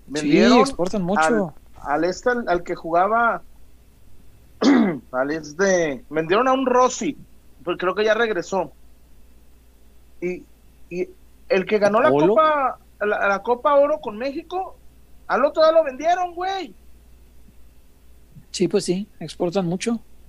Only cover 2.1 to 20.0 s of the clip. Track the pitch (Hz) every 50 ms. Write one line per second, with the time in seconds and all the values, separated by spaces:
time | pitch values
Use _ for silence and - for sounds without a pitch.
2.1 | 180 - - 247 247 240 233 - 175 175 175 - 175 - - 165 165 170 185 202
3.1 | 220 233 233 233 196 165 - - - - - - - - - - - - - -
4.1 | - - - - - - - - - - - 262 285 247 226 190 156 123 - -
5.1 | - 127 131 143 156 160 156 151 147 156 196 196 185 180 165 151 135 120 - -
6.1 | 147 160 160 160 185 220 254 262 262 269 269 254 247 247 254 247 - - 220 156
7.1 | 131 - - - - - - - - - - 175 185 - 175 180 180 202 214 220
8.1 | 214 220 233 220 202 175 165 - 196 190 165 143 - - - - - - - -
9.1 | - - - - - - - - - - - - - - - - - - - -
10.1 | - - 170 180 180 - - - - - - - - - - - 170 180 180 -
11.1 | - - - - - - - - 202 196 180 - 214 208 202 202 202 220 - -
12.1 | 269 147 156 185 214 311 311 311 302 285 269 247 - - - - - - 208 208
13.1 | 208 - 196 202 202 196 - 226 247 240 - 302 285 277 285 285 311 302 302 240
14.1 | 208 214 247 277 262 330 320 - 359 370 381 320 - - - - - - - -
15.1 | - - - - 175 214 269 302 - 320 311 320 320 330 320 277 254 254 294 330
16.1 | 349 370 359 359 339 339 359 381 392 381 339 226 - - - - - - - -
17.1 | - - - - - - - - - - - - - - - - - - - -
18.1 | - - - - - - - - - - 185 160 - 196 - - 175 190 214 -
19.1 | - - 170 147 - - 180 175 165 196 185 165 175 185 - 233 240 226